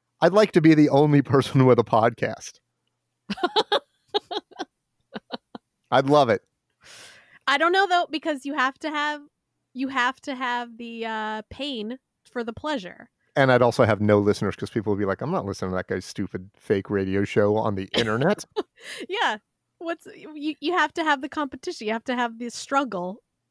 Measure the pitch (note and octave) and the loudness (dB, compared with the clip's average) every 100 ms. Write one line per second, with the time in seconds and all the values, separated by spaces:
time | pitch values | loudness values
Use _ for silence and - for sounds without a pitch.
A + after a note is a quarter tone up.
0 | _ _ E3+ G3 G#3+ F3+ D#3+ D#3 D3 C3+ | _ _ 2 4 4 6 6 8 6 6
1 | D3+ C#3+ C3 C3+ - C3+ C3 A#2 A2 A2+ | 4 4 4 2 2 4 6 6 4 2
2 | A#2 A#2+ A2+ - - - _ _ _ _ | 2 0 -6 -6 -14 -20 _ _ _ _
3 | _ _ - - F4 A4 - - - _ | _ _ -12 -6 -2 -2 -2 -4 -6 _
4 | _ G#4 - G#4 - - - _ _ _ | _ -8 -6 -12 -12 -14 -16 _ _ _
5 | _ A3 - - _ - _ _ - B2+ | _ -18 -14 -18 _ -20 _ _ -2 0
6 | C#3 D3 B2 G2+ _ _ _ _ - - | 4 4 4 2 _ _ _ _ -20 -20
7 | - - _ _ - C#4 E4 F#4 G4 F4 | -20 -20 _ _ -4 0 2 2 2 0
8 | E4 C#4+ E4 C#4+ C#4 D4 C4 - D#4 D4 | -2 -4 -4 -6 -6 -2 -2 -4 -6 -4
9 | D4 D4 D4 _ _ _ _ B3 C4 C4+ | -4 -6 -12 _ _ _ _ -8 -6 -2
10 | B3 C4 - B3+ B3+ A#3+ A#3+ A#3 A#3 A#3 | -2 -4 -10 -8 -6 -6 -8 -12 -14 -10
11 | A3+ A3 G#3+ G#3+ - - D4 B3 G#3+ C4 | -8 -8 -8 -10 -12 -12 -10 -8 -8 -12
12 | _ _ _ B3 A#3 A3+ D4+ C#4+ F3+ - | _ _ _ -10 -10 -8 -6 -6 -8 -16
13 | - _ _ - C3+ B2 A#2+ - A2+ G2+ | -20 _ _ 2 4 6 4 4 2 4
14 | G#2 G#2 G2+ G2 G2+ - G#2 A#2 G#2+ G2 | 4 4 4 2 -2 -6 -6 -4 -2 -2
15 | G2 F#2+ B2+ F3+ G2 F#2 F#2+ F#2 - F#2+ | -2 -2 -4 -4 -6 -6 -6 -4 -4 -6
16 | - - G2 F#2 F#2+ _ - G2+ - G2+ | -8 -8 -8 -10 -14 _ -2 -2 0 -2
17 | F#2+ G2 G2+ A#2 G#2 G#2+ A2 G2 G2 - | 0 -2 0 2 2 2 -2 -4 -4 -2
18 | A2+ A2+ D#3 G#3 - - - _ - - | -2 0 0 -2 -6 -10 -10 _ -18 -14
19 | - G4+ E4 G#3+ _ _ _ - E4 E4+ | -8 -4 -4 -4 _ _ _ -12 -10 -10
20 | - - - D4+ D4+ D4 C#4+ F4+ D4+ - | -12 -20 -18 -10 -8 -6 -2 0 -2 -2
21 | D#4 C#4+ C#4+ D#4 C#4+ - - E4 G#3+ A3+ | -2 -2 -4 -6 -8 -8 -12 -10 -6 -6
22 | - B3 A#3+ A3+ A#3+ - - C#4 C4+ F3+ | -6 -4 -6 -6 -12 -12 -6 -4 -4 -6
23 | F3+ A3+ _ _ _ | -10 -12 _ _ _